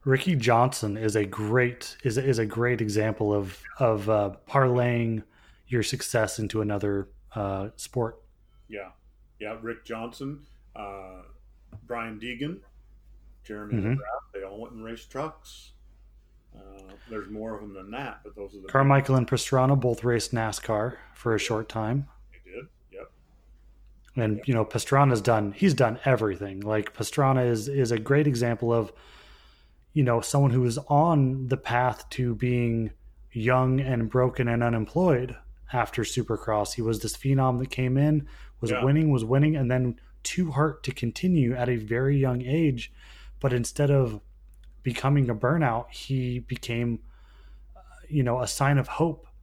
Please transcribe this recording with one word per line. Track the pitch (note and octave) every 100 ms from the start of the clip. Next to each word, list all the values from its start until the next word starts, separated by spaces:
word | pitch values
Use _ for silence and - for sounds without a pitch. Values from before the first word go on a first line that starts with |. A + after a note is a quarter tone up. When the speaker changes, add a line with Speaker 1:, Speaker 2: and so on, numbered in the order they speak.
Speaker 1:
Ricky | - C3+ F#3 D#3
Johnson | A#2 A#2 B2+ - G#2+ G2+
is | A2 G#2+
a | G2+
great, | G2 G#2+ A#2+ B2 A#2+ - -
is, | C3+ A#2
is | C3+ A#2
a | A2
great | A2 A#2+ A#2+
example | A2 G#2 G#2+ G#2+ G#2
of, | G#2 F#2+ - - -
of, | B2+ G#2+ G2+
uh, | G#2+ G2+ F#2+ -
parlaying | C#3 C3 B2 B2 A#2+ A#2 A2 - _ - - -
your | B2
success | G#2+ - - A#2+ G#2+ -
into | G#2 A2
another, | G#2 G#2 G2+ G2+ F#2+ - -
uh, | - G2+ F#2+ G2 -
sport. | - B2+ A2+ - _ _ _ _ _
Speaker 2:
Yeah. | G#2+ F#2 _ _ _ _ _
Yeah, | G#2+ A2+
Rick | A2+ A#2
Johnson, | - A2+ A#2 A#2 C#3 C#3+ C#3+ - -
uh, | - G2+ G2 F#2+ F#2 F2+ - - _ _ G#2 A2+
Brian | A#2+ A2+ G#2+
Deegan, | A#2 A#2+ D3 F#3+ - - - - _ - - -
Jeremy | - G#2 G#2
Speaker 1:
Mm-hmm. | A#2 G2+
Speaker 2:
McGrath, | C3+ C3 B2+ -
they | G2
all | F#2+ G#2
went | A2+
and | A#2
raced | A2 A#2 -
trucks. | C3 D#3 - - - - - - - - - _ _ _ -
Uh, | G2 G2 F#2+ G2+ -
there's | A2 F#2+
more | G#2+ A2
of | G#2+
them | G#2
than | G2 G2
that, | A#2 C#3 -
but | G#2
those | - G2+
are | -
the | -
Speaker 1:
Carmichael | C3+ C#3 C#3 C3+ C3
and | A#2
Pastrana | B2 - C3+ C3 C#3
both | B2+ A#2
raced | A#2+ A#2 -
nascar | A#2+ A2 - - A2 A2+ - -
for | - -
a | A2
short | - A2 A#2
time. | A2+ A2 C3+ C#3 - -
Speaker 2:
They | - F2+
did, | G2 D#3 _ _
yep. | F#2 - _ _ _ _ - _ _ - - - -
Speaker 1:
And, | A2 G#2+
Speaker 2:
Yep. | -
Speaker 1:
you |
know, | A#2
Pastrana's | G#2+ - - C#3 C#3 A#2+
done, | G2+ A2+ G#2
he's | G2+ F#3+
done | C#3+ A#2+ A#2
everything. | - B2 G#2+ F2 G2 F#2+
Like, | G#2 G#2+ G2+
Pastrana | - A2 - C3+ C3 B2
is, | A#2 A2+
is | C#3 A#2+
a | A#2
great | A2 C#3 D3+
example | A#2+ A#2+ A#2 A#2
of | A#2 G#2 - - - - - - _ _ _ _ D#3
you |
know, | B2+ A#2
someone | - C#3+ C#3
who | B2+
was | B2 A#2 C#3
on | C#3+ E3 D#3 C3+ C3+ B2+
the | B2
path | - A#2+ B2+ A2 -
to | - B2
being | A2 B2 B2 A#2+ A2+ A2 - - - -
young | A#2 A2 B2+ B2+ C3
and | C3+ B2 A2+
broken | B2+ B2+ B2 A#2+
and | A#2
unemployed | A#2+ A#2 G#2+ - F#3 C3 B2+ A#2+ - - -
after | B2 A2 -
Supercross. | A2 - G#2+ A2 - G#2+ G2+
He | -
was | A2+ A2+
this | A2 -
phenom | C3+ C3+ C3 B2
that | C3+
came | - B2+ C3
in, | D3 D3+ C#3+ - - -
was | A2+
Speaker 2:
Yeah. | B2
Speaker 1:
winning, | B2+ D3 D#3
was | C3+
winning, | A2+ C3+ D3+ D#3
and | B2
then | B2+ B2+ A#2 - -
too | - - F3
hurt | C3+ D3+ -
to | -
continue | - A#2+ - F#3 F3 A#2+
at | B2 B2
a | A#2+
very | G#2+ A#2 C3+ C#3
young | C3+ B2
age. | B2+ D3+ D#3+ B2 - - - - - -
But | C3+
instead | B2 A#2 - C#3+
of | C#3 B2 G#2+ - - - - - -
becoming | - A#2+ C3+ C#3+ B2
a |
burnout, | A2 B2 E3 D3 A2+ B2
he | - - C3+ B2+ B2
became, | - B2 - A#2 A#2+ A#2 - - - - - - -
uh, | - - - -
you | D3+
know, | B2 B2
a | A#2+
sign | - C#3 C#3+
of | B2+
hope | - E3+ D3+ - -